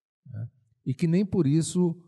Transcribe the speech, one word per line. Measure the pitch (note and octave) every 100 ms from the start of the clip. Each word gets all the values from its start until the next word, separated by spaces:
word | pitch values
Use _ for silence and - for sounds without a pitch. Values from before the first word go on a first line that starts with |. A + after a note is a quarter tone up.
| _ _ -
né? | G#2+ A#2 _ _ _ -
E |
que | B2+ E3+
nem | F3 G3
por | G3+ C3+
isso | D#3 D#3 F3+ F3 E3+